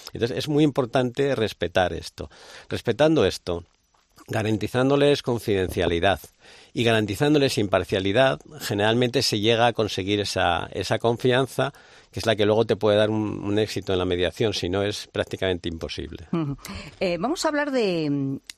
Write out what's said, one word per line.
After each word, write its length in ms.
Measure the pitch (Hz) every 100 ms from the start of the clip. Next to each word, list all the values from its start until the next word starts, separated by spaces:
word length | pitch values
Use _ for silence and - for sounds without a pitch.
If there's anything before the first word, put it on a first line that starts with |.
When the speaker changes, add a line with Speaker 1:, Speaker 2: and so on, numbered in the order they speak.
| -
Speaker 1:
Entonces, 240 | - 117 -
es 120 | -
muy 160 | 147
importante 720 | 156 135 120 139 123 117 139
respetar 600 | 123 107 - 87 92 90
esto. 340 | 80 - - - - - - -
Respetando 560 | 101 - 107 156 156
esto, 400 | 95 - - 87 - _ _ _ _ _ -
garantizándoles 920 | 110 107 107 104 123 131 143 143 143
confidencialidad 960 | - 117 - 98 90 101 85 85 92 92 - _ - - -
y 120 | -
garantizándoles 720 | 117 110 104 98 143 151 135 -
imparcialidad, 840 | 104 95 92 101 95 104 135 147 - -
generalmente 640 | - 104 107 113 123 131
se 180 | 117 110
llega 260 | 104 113 120
a 60 |
conseguir 480 | 117 107 - 95 104
esa, 480 | 98 95 90 85 -
esa 260 | - 92 113
confianza, 760 | 113 117 127 123 170 - 135 - - - -
que 100 | -
es 60 | 113
la 100 | 107
que 80 |
luego 200 | 104 107 113
te 100 | 113
puede 200 | 110 104
dar 140 | 107
un, 340 | 110 104 98
un 140 | 92 104
éxito 340 | 107 - 92
en 60 | 92
la 60 |
mediación, 480 | 92 90 90 - 113
si 160 | 95 87
no 140 | 95
es 240 | 101 104 -
prácticamente 600 | 101 98 - 95 90 90
imposible. 580 | 82 73 - 76 - -
Speaker 2:
Ujú. 240 | 170 151 139 - - - -
Eh, 180 | 190 170
vamos 260 | 214 349
a 40 | 320
hablar 220 | 294 294
de, 680 | 262 208 175 151 143 135 135 -